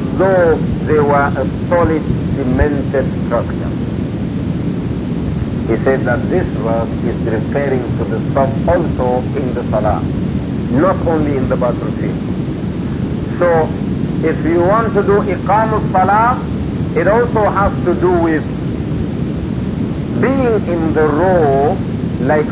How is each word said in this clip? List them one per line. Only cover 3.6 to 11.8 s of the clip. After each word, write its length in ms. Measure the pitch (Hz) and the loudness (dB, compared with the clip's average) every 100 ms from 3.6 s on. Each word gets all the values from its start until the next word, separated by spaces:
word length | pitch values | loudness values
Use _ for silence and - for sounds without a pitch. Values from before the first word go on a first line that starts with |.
| - - - - - - - - - - - - - - - - - - - - - | -4 -4 -4 -2 -4 -4 -4 -2 -2 -2 -2 -2 -2 -4 -2 -2 -2 -2 -2 -2 0
He 100 | 113 | 0
said 180 | 135 131 123 | 2 2 2
that 160 | 117 - | 0 2
this 180 | 175 180 - | 0 0 -2
verse 260 | 110 113 113 - | 0 0 -2 -2
is 140 | 117 113 - | -2 -2 -2
referring 560 | - - 139 139 131 - - | -2 -2 -2 0 0 0 -2
to 60 | |
the 160 | - 110 - | -2 -2 0
stuff 200 | 139 135 - - | 0 0 0 2
also 500 | 180 143 - 127 127 123 | 2 0 0 0 0 -2
in 200 | 139 127 | -2 -2
the 100 | 120 | -2
salah, 360 | 117 110 107 101 - - - - - - - | -2 0 0 0 -2 -2 -2 -2 -2 -4 0
not 260 | - 180 - 170 | 2 2 2 0
only 280 | 160 147 139 | 0 0 0
in 120 | 127 | 0
the 80 | 127 | 0
battlefield. 640 | 123 117 | 0 0